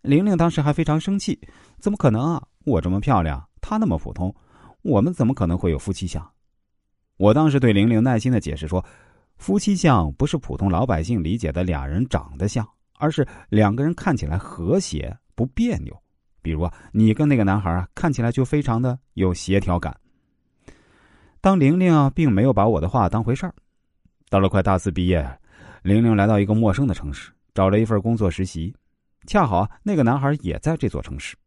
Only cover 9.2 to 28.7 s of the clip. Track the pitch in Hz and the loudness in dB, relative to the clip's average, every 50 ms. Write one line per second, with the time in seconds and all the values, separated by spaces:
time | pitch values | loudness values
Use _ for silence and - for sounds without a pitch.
9.2 | _ _ _ _ - - 196 208 - - 202 180 - 170 131 107 82 76 69 - | _ _ _ _ -4 -2 -2 0 0 0 -2 2 4 4 4 4 2 0 -2 -2
10.2 | - 147 - 156 - - 64 - - 98 90 85 117 - - 78 80 90 120 107 | -4 -2 -2 -4 -6 -6 -6 -2 -2 0 0 0 0 0 0 -2 0 -2 -2 -2
11.2 | 82 78 95 117 110 82 71 85 90 90 85 71 67 67 76 90 123 127 - - | -2 -2 -4 -2 -4 -4 -4 -2 -2 -2 -2 -4 -4 -4 -4 -4 -4 -2 -2 -6
12.2 | - 71 69 67 87 104 - - 113 - _ _ _ _ _ _ 151 151 156 - | -6 -6 -8 -4 -4 -4 -2 -4 -6 -6 _ _ _ _ _ _ -4 -2 0 -2
13.2 | 139 - - - - _ - 104 107 101 104 120 139 156 170 - - - 160 - | -4 -4 -4 -20 -12 _ 2 2 4 4 4 2 2 0 -2 -2 -2 -2 -2 -2
14.2 | - 71 76 95 - - - - 82 85 131 190 185 - - 78 - - - - | -2 -4 -4 -4 -6 -8 -12 -8 -2 0 0 0 0 -2 -6 -6 -6 -8 -10 -14
15.2 | _ _ _ - 113 135 _ - 226 240 226 85 71 - - - _ _ _ _ | _ _ _ -4 -4 -4 _ -2 -2 -2 -2 -4 -6 -10 -14 -16 _ _ _ _
16.2 | _ _ _ _ _ 82 80 76 82 85 - - - - - 104 110 110 107 104 | _ _ _ _ _ -6 -4 -2 -4 -4 -6 -10 -20 -6 0 2 4 4 4 4
17.2 | 156 147 143 123 107 98 95 104 98 95 85 90 90 - _ - - 170 139 - | 2 2 2 2 2 2 2 0 0 -2 -2 -2 -4 -6 _ -4 -2 -2 -2 0
18.2 | 120 117 117 - 131 127 - 147 143 - 117 113 127 131 123 127 _ _ _ - | -2 -2 0 -2 -2 0 0 -2 -2 -2 -2 -2 -2 -2 -4 -6 _ _ _ -2
19.2 | 95 92 87 - - - 95 98 95 - 90 87 - 80 73 - _ _ _ _ | -2 -2 -2 -4 -4 0 0 0 2 0 -2 -2 -2 -6 -12 -12 _ _ _ _
20.2 | _ _ _ _ _ _ _ _ _ - - _ _ _ _ _ _ _ _ _ | _ _ _ _ _ _ _ _ _ -20 -20 _ _ _ _ _ _ _ _ _
21.2 | _ _ _ _ _ 185 196 185 139 135 151 180 185 180 165 156 143 135 135 - | _ _ _ _ _ 2 4 4 4 4 4 4 4 4 4 4 4 2 2 2
22.2 | 165 147 107 95 110 135 127 98 98 110 113 80 73 87 - 127 107 101 - 113 | 0 2 2 4 2 2 4 2 2 2 2 0 -2 0 0 0 0 2 0 -2
23.2 | 110 107 123 135 - 180 - _ _ _ _ _ _ _ _ _ _ _ _ _ | -2 -2 -4 -4 -6 -10 -12 _ _ _ _ _ _ _ _ _ _ _ _ _
24.2 | _ _ - 98 95 95 - 101 92 101 98 92 - 101 82 78 90 90 90 85 | _ _ 0 2 2 2 2 2 2 2 0 0 0 -2 -2 0 0 2 2 0
25.2 | 73 67 67 - _ _ _ - - - - - _ 92 101 107 117 117 113 104 | 0 -4 -10 -14 _ _ _ -20 -20 -20 -20 -10 _ 0 2 4 4 4 4 4
26.2 | 98 107 110 101 101 98 110 110 113 107 95 110 139 135 90 - - 76 71 - | 4 4 4 2 2 2 2 2 2 2 2 0 0 -2 -2 -4 -6 -12 -12 -12
27.2 | - - _ _ _ _ _ - 95 95 98 107 113 110 117 104 92 113 117 110 | -14 -20 _ _ _ _ _ 0 2 2 2 2 2 2 0 -2 0 0 -2 0
28.2 | 104 92 82 - 95 92 - 82 80 87 | 0 -2 -2 -2 -6 -6 -6 -8 -8 -8